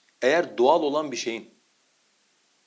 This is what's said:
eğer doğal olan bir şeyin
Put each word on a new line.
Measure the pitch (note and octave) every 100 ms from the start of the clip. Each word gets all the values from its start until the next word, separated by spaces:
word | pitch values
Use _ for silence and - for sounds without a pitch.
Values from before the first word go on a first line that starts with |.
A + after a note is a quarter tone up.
| _ -
eğer | B2+ E3 C3 G#2+
doğal | C3 E3+
olan | D3 D3 D3+
bir | A#2
şeyin | A#2 A2+ - _ _ _ _ _ _ _ _ _ _ _